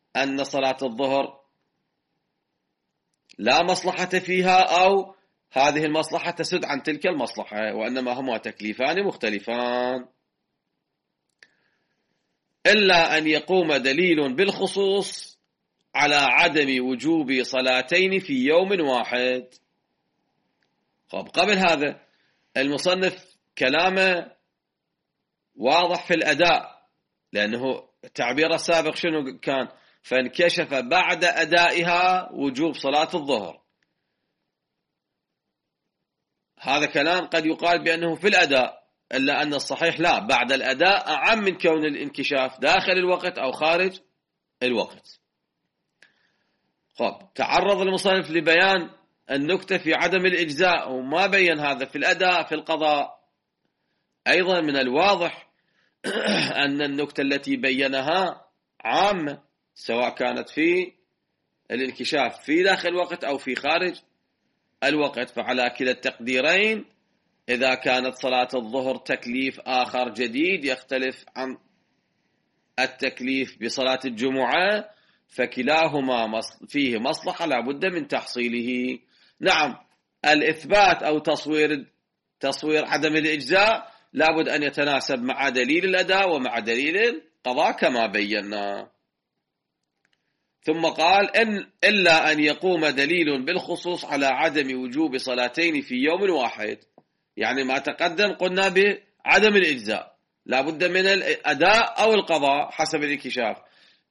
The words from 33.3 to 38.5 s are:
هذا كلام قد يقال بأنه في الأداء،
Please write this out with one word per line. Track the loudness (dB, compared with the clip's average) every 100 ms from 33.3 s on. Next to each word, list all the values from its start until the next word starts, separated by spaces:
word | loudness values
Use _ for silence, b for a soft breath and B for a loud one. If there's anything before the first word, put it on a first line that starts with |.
| -2 -2 -12 _ _ _ _ _ _ _ _ _ _ _ _ _ _ _ _ _ _ _ _ _ _ _ _ _ _ _ _ _ _
هذا | -2 0 0
كلام | 0 0 0 0
قد | -2 -2
يقال | -2 0 2
بأنه | 2 0 -2
في | 0 2
الأداء، | 4 4